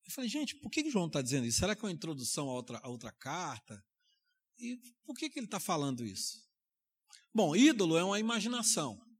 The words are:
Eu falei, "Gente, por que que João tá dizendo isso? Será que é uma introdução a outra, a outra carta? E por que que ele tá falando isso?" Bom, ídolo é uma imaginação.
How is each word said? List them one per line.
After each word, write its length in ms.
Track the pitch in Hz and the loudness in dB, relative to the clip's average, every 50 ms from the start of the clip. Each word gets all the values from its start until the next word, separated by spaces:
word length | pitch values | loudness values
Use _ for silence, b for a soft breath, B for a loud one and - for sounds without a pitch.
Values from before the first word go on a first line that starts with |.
| _ | _
Eu 80 | - | -10
falei, 180 | - - 254 220 | -8 -4 -4 -2
"Gente, 260 | 233 302 294 - - | 0 -2 -2 -2 -6
por 120 | - - 226 | -8 -10 -2
que 140 | - 311 302 | 0 0 0
que 80 | 311 | 2
João 180 | 262 202 170 160 | 2 2 2 2
tá 120 | - 147 | 0 0
dizendo 240 | 131 117 139 139 120 | 0 2 0 0 2
isso? 140 | 117 117 - | 2 2 2
Será 160 | 180 190 214 | 2 2 0
que 100 | 208 - | 0 -2
é 20 | |
uma 60 | 202 175 | -6 -4
introdução 560 | 147 - 160 156 135 123 - - - 147 135 | -4 -4 -6 -6 -4 -4 -4 -2 -2 -2 -2
a 40 | 127 | -4
outra, 260 | 123 120 - 120 107 | -4 -6 -8 -10 -10
a 100 | - 127 | -8 -10
outra 220 | 123 117 117 113 | -10 -8 -10 -14
carta? 680 | - _ - 131 151 175 180 156 127 110 _ _ 110 101 _ _ _ _ _ _ _ _ _ _ _ _ _ _ _ | -14 _ -8 -6 -4 -4 -4 -6 -8 -8 _ _ -16 -16 _ _ _ _ _ _ _ _ _ _ _ _ _ _ _
E 200 | 240 240 240 247 247 - - _ _ _ | -12 -10 -10 -10 -10 -12 -20 _ _ _
por 100 | - 269 | -12 -8
que 140 | - 320 294 | -6 -6 -6
que 100 | - 294 | -4 -6
ele 80 | 240 | -8
tá 120 | 185 - 190 | -4 -6 -4
falando 460 | - - 180 151 143 139 131 120 120 | 0 0 0 2 2 0 -2 -2 -6
isso?" 380 | 107 95 - - - - - - _ _ _ _ _ _ _ _ _ _ _ _ B B B B B _ | -6 -6 -6 -6 -6 -8 -10 -20 _ _ _ _ _ _ _ _ _ _ _ _ B B B B B _
Bom, 220 | 220 202 151 147 | 2 2 4 6
ídolo 420 | 196 262 311 294 214 190 165 160 | 8 8 8 8 6 2 4 4
é 60 | 165 180 | 4 4
uma 160 | 190 202 208 | 2 2 0
imaginação. 800 | 220 226 233 220 190 233 247 240 226 - - - 156 127 104 95 - - - | 0 0 0 0 0 -2 -2 0 2 2 2 2 0 -4 -6 -10 -16 -20 -20